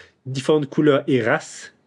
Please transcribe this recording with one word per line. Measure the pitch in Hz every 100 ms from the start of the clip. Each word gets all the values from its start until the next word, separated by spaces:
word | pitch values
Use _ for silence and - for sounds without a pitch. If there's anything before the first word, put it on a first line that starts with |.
| - _ 127
différentes | 131 - 156 139
couleurs | - 151 139 151
et | 131
races | 110 156 - - - _